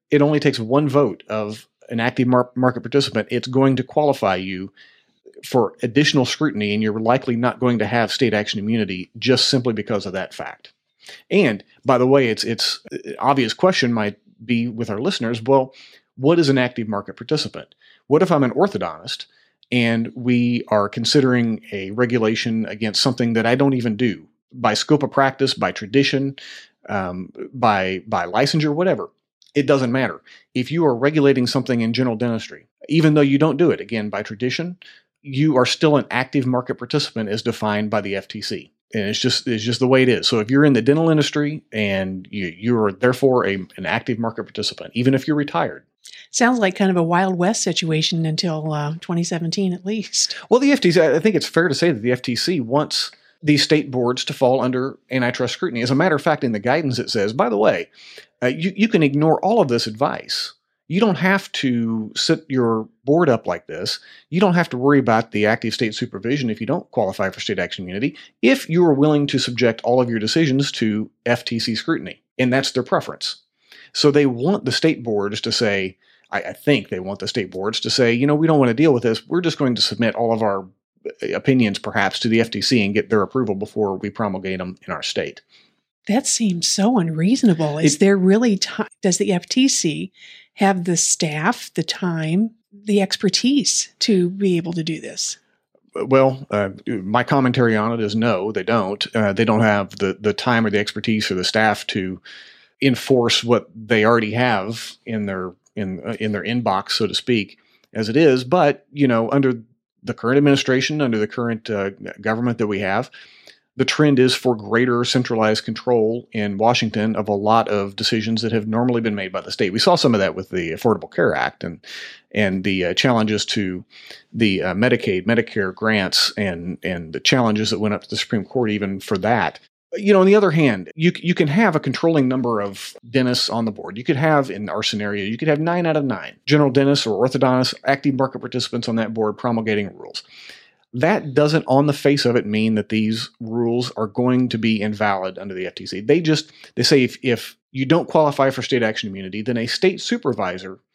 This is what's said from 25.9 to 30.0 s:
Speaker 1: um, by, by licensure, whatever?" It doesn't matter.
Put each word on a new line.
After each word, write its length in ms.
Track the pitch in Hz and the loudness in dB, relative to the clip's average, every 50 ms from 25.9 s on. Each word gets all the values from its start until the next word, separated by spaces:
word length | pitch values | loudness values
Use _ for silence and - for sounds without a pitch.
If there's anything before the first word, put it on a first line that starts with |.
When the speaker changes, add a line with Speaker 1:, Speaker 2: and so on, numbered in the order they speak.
| 110 139 135 - - 135 139 139 135 - - - - - - _ _ _ - - | 0 2 2 2 0 -2 -2 -4 -6 -10 -16 -20 -20 -20 -20 _ _ _ -12 -6
Speaker 1:
um, 440 | 104 98 95 90 90 92 92 - - - - - - | -6 -4 -4 -4 -6 -8 -10 -12 -12 -14 -14 -14 -6
by, 520 | 131 120 113 104 98 92 92 95 92 - | 0 2 2 2 2 0 -2 -4 -6 -6
by 200 | 110 110 90 87 | -4 -4 -4 -2
licensure, 480 | 85 92 113 139 143 - 160 147 151 147 | 0 0 0 0 2 2 0 0 0 0
whatever?" 360 | 156 180 190 151 107 85 - _ _ _ _ _ _ _ _ - | 0 0 0 0 -2 -4 -10 _ _ _ _ _ _ _ _ -2
It 140 | 143 139 | 0 2
doesn't 240 | 131 143 135 131 117 | 2 2 2 2 0
matter. 300 | 120 131 | 0 0